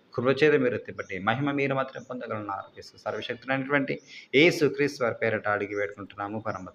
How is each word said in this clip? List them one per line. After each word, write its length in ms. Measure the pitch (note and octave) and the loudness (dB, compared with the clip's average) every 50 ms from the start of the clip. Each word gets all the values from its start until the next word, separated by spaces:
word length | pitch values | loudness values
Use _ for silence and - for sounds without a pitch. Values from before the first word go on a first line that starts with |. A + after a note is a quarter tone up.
| _ _ - | _ _ -6
కృపచేత 480 | B2+ A#2+ C3 C3+ - D#3 D3+ D3 C#3 | 0 2 2 4 6 6 6 6 6
మీరు 140 | B2+ A#2+ G#2+ | 4 2 0
ఎత్తిపట్టి 440 | A2 - - G2 - - - G2 F2+ | -2 -6 -10 -10 -12 -10 -8 -8 -2
మహిమ 320 | F#2+ A2 A#2 C3 D3 C#3+ | 0 0 2 2 0 0
మీరు 240 | C#3 C#3 C#3 C#3 C#3 | 0 0 0 0 0
మాత్రమే 300 | C3+ C3 - - C3 A#2 - | -2 -2 -4 -8 -12 -12 -10
పొందగలరు 340 | B2 B2 A#2+ A2+ A2 G#2+ G#2 | -10 -10 -8 -6 -6 -6 -6
నా 100 | G2+ G2 | -6 -8
ఆరోగ్యస్తు 440 | G2 F#2+ - - G2+ - - - | -8 -10 -14 -18 -20 -20 -20 -20
సర్వశక్తుడైనటువంటి 1000 | - - A2 G#2 A2 G#2+ - A#2+ A#2+ - C3 C3+ C3+ C3 C3+ C#3+ C#3 C3+ C3+ D3 - - - - - - _ - | -10 -8 -6 -6 -6 -6 -8 -8 -8 -4 -4 -2 -2 0 0 0 0 2 0 -4 -6 -8 -14 -20 -20 -8 _ 6
యేసు 300 | C3+ D#3+ F3 - - D3+ | 8 8 8 6 4 2
క్రీస్తు 380 | C3+ - - C#3+ C#3+ - - B2 | 2 2 2 0 0 0 -2 -2
వారి 120 | A2+ - | -2 0
పేరట 320 | - A2+ A2+ G#2+ G#2 - | 0 0 0 0 0 0
అడిగి 280 | G#2+ G#2 G2+ G#2 G2 G#2 | 0 0 0 -2 -4 -2
వేడుకుంటున్నాము 640 | G2+ G#2 G2+ G2+ G#2 G2 F#2+ G2 G2+ G2+ G2+ G#2+ A2+ | -4 -4 -4 -6 -12 -14 -14 -10 -10 -8 -6 -6 -6
పరమ 260 | - A2 F#2+ F#2 F#2 F2+ | -6 -6 -8 -8 -10 -14